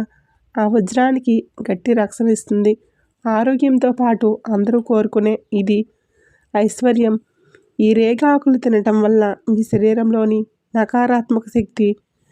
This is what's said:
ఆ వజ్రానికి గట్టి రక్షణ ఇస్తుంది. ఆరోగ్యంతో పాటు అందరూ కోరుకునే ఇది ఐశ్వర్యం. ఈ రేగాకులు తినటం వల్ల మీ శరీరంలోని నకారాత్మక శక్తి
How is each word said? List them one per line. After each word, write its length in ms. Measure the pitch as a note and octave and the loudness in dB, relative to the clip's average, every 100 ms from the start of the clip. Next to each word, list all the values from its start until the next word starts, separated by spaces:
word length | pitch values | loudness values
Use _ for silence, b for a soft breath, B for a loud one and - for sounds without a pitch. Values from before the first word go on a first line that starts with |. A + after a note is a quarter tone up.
| A3 _ _ _ _ - | -4 _ _ _ _ -4
ఆ 100 | G#3 | 0
వజ్రానికి 680 | A3+ F#3 B3+ B3+ C4 B3 A3+ - - | 0 0 0 0 0 0 -2 -2 -8
గట్టి 320 | G#3+ F#3 B3 | -8 -4 -2
రక్షణ 340 | A#3 G3+ - A3+ | 0 -2 -2 -2
ఇస్తుంది. 460 | A3 - G#3 G#3 A3 _ _ _ _ A3+ | -2 -2 0 0 -2 _ _ _ _ -4
ఆరోగ్యంతో 680 | G#3+ A#3+ C4 C#4 C4 B3+ | -2 0 0 2 2 0
పాటు 360 | B3 B3 A3+ G#3+ G#3+ - | 0 0 0 0 -2 -4
అందరూ 300 | G3+ G3+ A#3+ | -2 0 0
కోరుకునే 560 | A#3 A3 G#3+ G#3+ G#3+ A3 - | 0 -2 0 0 0 -2 -4
ఇది 260 | G#3 G3 G#3 A3 _ _ _ _ _ _ | -4 0 -2 -4 _ _ _ _ _ _
ఐశ్వర్యం. 640 | G#3 G#3+ - B3 A#3 A3 A3 _ b b b b - | -2 -2 0 0 2 0 -2 _ b b b b 0
ఈ 80 | G#3+ | 2
రేగాకులు 640 | A3 A3+ A#3 D4 C#4+ C#4 B3+ | 4 2 2 2 2 2 0
తినటం 400 | B3 G#3+ G#3+ G#3+ | 2 0 2 2
వల్ల 220 | G#3+ A3 G#3 G3+ - | 2 2 0 -2 -4
మీ 140 | A3 | -2
శరీరంలోని 760 | A3 G#3+ A3 A3 A3+ A3 A3 G#3+ A3 _ _ A3+ | 0 0 0 0 0 0 0 -2 -4 _ _ -4
నకారాత్మక 680 | A3 B3 B3 A#3+ A3+ A3+ A3 | -2 0 0 0 -2 -4 -2
శక్తి 400 | A#3 G3+ - G#3 G#3 _ _ _ | -4 -4 -2 -2 -2 _ _ _